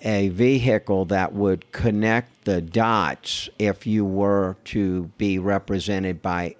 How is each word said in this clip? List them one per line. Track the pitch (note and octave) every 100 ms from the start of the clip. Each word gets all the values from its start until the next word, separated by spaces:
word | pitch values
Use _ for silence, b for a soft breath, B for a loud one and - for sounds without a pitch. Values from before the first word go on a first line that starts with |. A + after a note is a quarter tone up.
a | A2 G2+ G2
vehicle | F2+ B2 C3+ B2 G#2+ - F#2+
that | F2+ G2 F2+
would | G2+ G2+ F2+ -
connect | - A#2 G#2 A2 A2+ B2 _
the | G#2 F2+
dots | E2 A2 A2+ A2 D#2 C2+ - - - -
if | G#2 F#2 A2
you | G#2+
were | G2 F#2+ G2+ G2+ F#2 F#2+
to | - A2 F#2+ F2+ E2+ -
be | G#2 F#2+
represented | F#2+ G2 - G2 G2 G2 F#2 F2
by | F#2 F2 F2